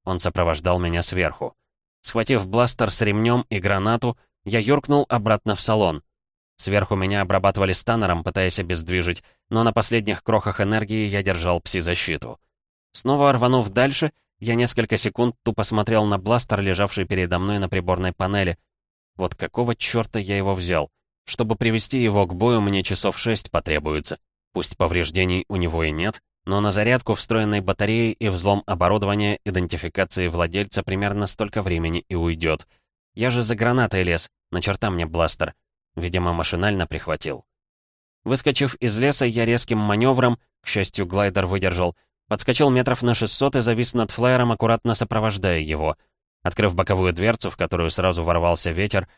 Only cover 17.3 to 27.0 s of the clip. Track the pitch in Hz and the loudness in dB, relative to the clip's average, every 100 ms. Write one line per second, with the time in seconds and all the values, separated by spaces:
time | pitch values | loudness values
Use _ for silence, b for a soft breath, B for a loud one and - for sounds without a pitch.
17.3 | 87 98 104 92 95 87 90 92 - 95 | -2 -2 -2 -2 -4 -2 -2 -2 -2 -2
18.3 | 101 92 82 _ _ _ _ _ - 92 | 0 -2 -4 _ _ _ _ _ -6 -6
19.3 | - 85 - 120 113 - 117 110 110 95 | -4 -6 -2 -2 -2 -2 -2 -2 -6 -4
20.3 | 98 98 92 87 85 71 _ _ _ - | -2 0 -2 0 -2 -2 _ _ _ -10
21.3 | - 110 110 117 110 - 135 113 101 90 | -4 -2 0 0 0 0 0 2 2 0
22.3 | 90 117 113 101 98 90 95 101 - 117 | 0 2 2 2 0 0 0 0 0 -2
23.3 | 110 - 82 82 76 76 76 - 76 _ | -2 -2 -4 -2 -2 -2 -4 -4 -8 _
24.3 | _ _ 92 - - 85 87 78 87 92 | _ _ -6 -6 -2 0 0 0 0 0
25.3 | 90 - 95 85 82 80 76 98 - _ | 0 -2 -4 -2 -2 -2 -2 -4 -6 _
26.3 | _ - 101 104 98 107 123 | _ -2 0 2 2 2 0